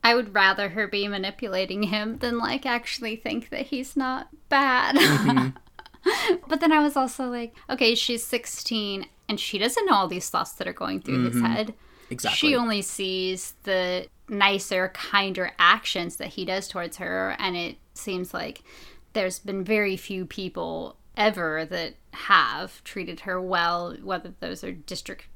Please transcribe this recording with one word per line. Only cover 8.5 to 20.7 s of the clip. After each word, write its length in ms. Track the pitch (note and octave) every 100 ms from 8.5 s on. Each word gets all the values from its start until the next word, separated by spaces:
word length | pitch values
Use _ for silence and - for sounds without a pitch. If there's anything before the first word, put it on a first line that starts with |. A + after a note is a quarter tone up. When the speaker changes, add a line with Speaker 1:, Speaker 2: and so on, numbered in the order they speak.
| - - A3+ G3+ G3 - _ -
Speaker 1:
and 140 | G#3
she 160 | - G3
doesn't 300 | A3 - G4
know 80 |
all 120 | G#3+ F3+
these 200 | F3+ -
thoughts 240 | E3+ F3
that 160 | - F3+
are 40 |
going 260 | - F3+ F#3+
through 240 | - C3
his 120 | A#2+ -
Speaker 2:
Mm-hmm. 80 | -
Speaker 1:
head. 280 | - A3 - - - -
Speaker 2:
Exactly. 260 | B2 - - D4+
Speaker 1:
She 40 |
only 280 | C4 A#3 G#3
sees 720 | G3 - F#3+ F#3 F#3 F#3 - -
the 440 | - F#3 F3+ F3+ - _ -
nicer, 600 | G3+ G3 G3 - F#3 F#3
kinder 640 | - - G3+ G3 F#3 F3+ -
actions 580 | F3 G#3+ - F#3+ E3+ -
that 120 | F3
he 160 | -
does 240 | F#3 F#3+ F#3+
towards 300 | F#3 E3+ -
her, 360 | F3 F#3 F#3+ -
and 180 | F#3+ F3
it 220 | F3 - _
seems 400 | - - F#3 F3+
like 280 | E3 D3 - - - - - -
there's 240 | A3 F#3 F3+
been 260 | G3+ F#3+
very 320 | F#3 G#3+ G3+ F#3+
few 300 | - F#3+ F3+
people 720 | - F#3 - E3